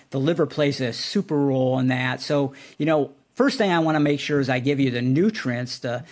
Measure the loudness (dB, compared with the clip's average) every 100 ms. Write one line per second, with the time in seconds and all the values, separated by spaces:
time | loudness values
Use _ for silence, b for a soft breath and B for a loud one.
0 | B -2 0 0 -2 0 0 0 -4 -6
1 | -4 -4 -2 0 2 2 2 2 0 0
2 | -2 -4 -2 -2 -2 B B -4 0 2
3 | 0 -8 _ 0 0 2 2 2 2 2
4 | 2 0 0 0 0 0 0 2 0 0
5 | 0 2 2 0 -4 -4 -6 -8 -6 -8
6 | B